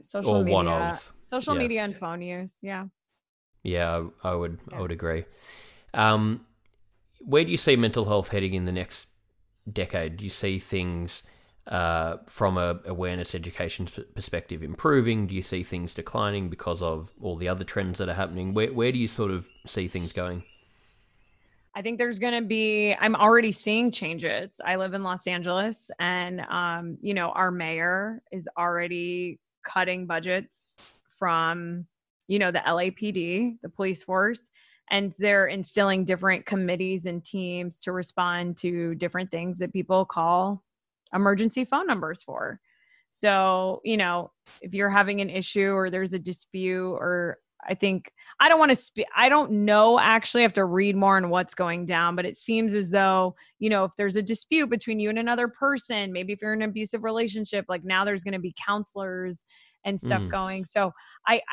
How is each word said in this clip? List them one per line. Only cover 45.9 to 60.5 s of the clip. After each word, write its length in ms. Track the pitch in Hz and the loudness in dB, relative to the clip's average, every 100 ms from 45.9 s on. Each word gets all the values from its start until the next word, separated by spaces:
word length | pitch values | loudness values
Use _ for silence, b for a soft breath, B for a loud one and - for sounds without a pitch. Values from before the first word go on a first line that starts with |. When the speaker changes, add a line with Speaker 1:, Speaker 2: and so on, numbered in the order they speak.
Speaker 1:
there's 220 | 185 190 | -2 -2
a 60 | 185 | -4
dispute 760 | 180 180 - 190 185 185 185 | -6 -10 -10 -6 -2 -2 -2
or 440 | 175 175 180 170 - _ _ - | -2 -2 0 -2 -6 _ _ -8
I 60 | |
think, 360 | 190 196 190 - B B B | 0 0 0 -4 B B B
I 80 | 294 | 6
don't 100 | 320 | 8
wanna 160 | 302 | 8
spe-, 260 | 254 - - - | 6 2 -6 -2
I 140 | - 247 | 4 6
don't 220 | 294 269 | 6 4
know, 480 | 208 208 208 220 240 | 2 4 8 8 8
actually, 420 | - 226 - 240 | 6 4 4 4
I 40 | |
have 100 | 233 | 4
to 100 | 202 | 4
read 320 | 190 180 202 196 | 2 4 4 4
more 200 | 196 190 | 6 6
on 120 | 175 | 4
what's 260 | 180 180 | 0 0
going 300 | - 180 170 175 | -2 -2 -2 -2
down, 300 | 170 170 175 | 2 2 0
but 80 | |
it 120 | 180 - | -4 -6
seems 360 | - 226 226 | -2 0 2
as 160 | 208 180 | 0 2
though, 460 | 196 190 190 185 - b b | 4 4 4 2 -2 b b
you 100 | 220 | 0
know, 160 | 208 | 2
if 80 | 190 - | 0 0
there's 200 | 202 196 | -2 0
a 60 | |
dispute 480 | 202 220 - 320 277 | -2 -4 0 2 2
between 280 | 233 - 214 | 0 -2 -2
you 120 | 208 | -2
and 80 | 220 | -2
another 280 | 233 240 240 | 0 0 -2
person, 640 | - 277 277 - 220 196 | 0 0 0 -2 -4 -4
maybe 200 | 180 185 | -4 -6
if 80 | 202 | -6
you're 140 | 214 | -4
in 80 | 214 | -2
an 60 | 220 | -2
abusive 340 | 208 214 226 | -4 -6 -4
relationship, 640 | 220 220 233 208 214 202 - | -2 -2 -2 -4 -4 -4 -4
like, 160 | 180 | -6
now 200 | 180 190 | 0 0
there's 200 | 202 196 | 0 -2
gonna 140 | 190 190 | -4 -6
be 160 | 175 - | -6 -6
counselors 800 | - 208 208 196 190 185 185 175 _ b b b | -4 -4 -4 -8 -8 -6 -8 -10 _ b b b
and 160 | 202 196 | -6 -4
stuff 220 | 120 202 | 0 0
Speaker 2:
Mm. 80 | 190 | 0
Speaker 1:
going. 340 | 196 190 | -4 -4